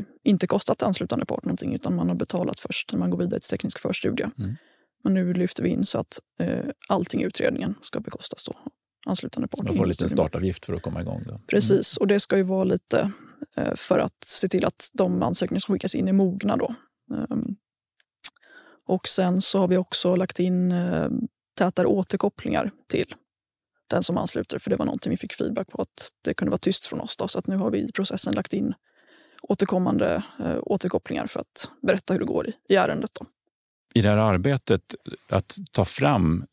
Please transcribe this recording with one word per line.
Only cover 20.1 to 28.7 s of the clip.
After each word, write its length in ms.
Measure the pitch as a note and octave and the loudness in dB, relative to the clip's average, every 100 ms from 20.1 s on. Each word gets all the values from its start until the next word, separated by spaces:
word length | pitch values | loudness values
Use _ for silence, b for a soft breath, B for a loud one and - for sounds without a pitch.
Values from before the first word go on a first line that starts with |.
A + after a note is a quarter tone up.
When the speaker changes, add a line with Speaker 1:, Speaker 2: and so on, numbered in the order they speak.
| F3+ | 2
Speaker 1:
lagt 240 | F#3+ - | 0 0
in, 320 | F3+ F3+ F3+ | 2 4 2
eh, 380 | F3 F3 E3+ D#2 - - _ _ - | 2 0 0 0 -2 -4 _ _ 0
tätare 300 | F#3 - - | 2 4 2
återkopplingar 840 | G3 F#3 G3 G3+ - - - G3+ - - | 2 0 0 -2 -2 -2 -2 -2 -6 -4
till 260 | - - - _ _ _ _ _ _ - | -2 -2 -8 _ _ _ _ _ _ -2
den 160 | F3+ | 0
som 140 | - F#3+ | 0 0
ansluter, 420 | F#3+ - - - | 0 -2 -4 -6
för 100 | G3+ | -2
det 60 | - | -2
var 100 | - | 0
någonting 240 | - - | -2 -4
vi 80 | - | -4
fick 160 | - | -6
feedback 340 | - - G#3+ F#3+ | -4 -4 -4 -6
på 140 | - | -6
att 280 | F#3+ - - _ | -8 -4 -6 _
det 100 | - | -6
kunde 160 | - F#3+ | -2 -2
vara 80 | F#3 | 0
tyst 260 | G3 - - | 0 0 -2
från 160 | - | -8
oss 160 | A3+ - | -6 -4
då. 100 | - | -4
Så 120 | F3+ | -4
att 80 | - | -2
nu 80 | F#3+ | -2
har 160 | G#3 | 0
vi 60 | G3+ | 0
i 120 | - | -2
processen 420 | - G3 F#3+ G3+ | -2 -2 0 0
lagt 200 | G#3 - | -2 -2
in 200 | G3 G#3+ | -2 -2